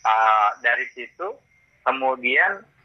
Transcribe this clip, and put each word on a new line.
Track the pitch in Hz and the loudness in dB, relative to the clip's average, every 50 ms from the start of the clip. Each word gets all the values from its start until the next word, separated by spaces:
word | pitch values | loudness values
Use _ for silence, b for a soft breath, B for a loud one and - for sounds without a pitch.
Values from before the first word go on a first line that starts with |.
| - | -2
Eh, | 113 110 110 113 110 110 107 104 104 - - | 0 2 2 4 4 4 4 2 0 0 -2
dari | 123 120 120 123 131 123 - | -2 -2 -2 -2 -4 -8 -10
situ | 127 120 113 _ - 170 196 - - _ _ _ _ _ _ _ _ - | -16 -18 -16 _ -12 -10 -10 -12 -12 _ _ _ _ _ _ _ _ -4
kemudian | 127 127 135 131 131 131 127 123 123 127 143 170 190 196 196 - _ _ _ _ | -4 -4 -2 -2 -2 -2 -2 -2 -2 0 2 2 0 0 -4 -10 _ _ _ _